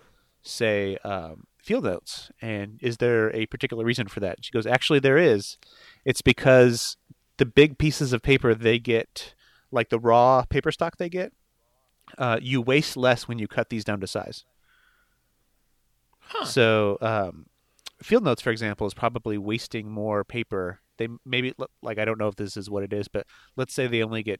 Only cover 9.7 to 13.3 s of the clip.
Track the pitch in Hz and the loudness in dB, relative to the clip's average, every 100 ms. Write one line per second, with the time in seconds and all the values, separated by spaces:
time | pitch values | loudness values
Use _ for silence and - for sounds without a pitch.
9.7 | 127 113 117 117 120 123 127 123 143 156 | -4 -2 0 4 6 6 4 2 -2 -2
10.7 | - 165 - 175 180 185 _ _ _ _ | -2 -4 -4 -6 -6 -8 _ _ _ _
11.7 | _ _ _ - - 123 113 127 131 117 | _ _ _ -18 -4 -2 -2 -2 -2 2
12.7 | 139 156 131 127 120 - | 2 0 0 2 2 -2